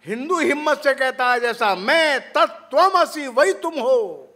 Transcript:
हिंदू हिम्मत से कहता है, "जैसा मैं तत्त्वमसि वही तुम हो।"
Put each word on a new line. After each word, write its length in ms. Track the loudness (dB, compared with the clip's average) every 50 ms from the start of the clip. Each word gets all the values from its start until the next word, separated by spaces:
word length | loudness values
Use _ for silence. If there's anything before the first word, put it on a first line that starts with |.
| _
हिंदू 340 | -10 -10 -10 -4 -4 -2 0
हिम्मत 380 | 0 0 -2 0 0 -2 -2 0
से 160 | 0 -2 0
कहता 400 | 0 -2 -4 -2 -2 0 0 0
है, 60 | 0
"जैसा 360 | 0 -2 -2 0 0 0 0
मैं 580 | 0 0 2 2 2 4 2 0 -2 -4 -4 0
तत्त्वमसि 920 | 0 0 0 0 -12 -16 -2 2 2 4 4 4 2 2 2 -2 -10 -10 -4
वही 260 | 2 2 2 2 2
तुम 260 | -2 -4 -6 -6 -2
हो।" 480 | 0 2 2 2 2 -2 -8 -14 -18 -20 _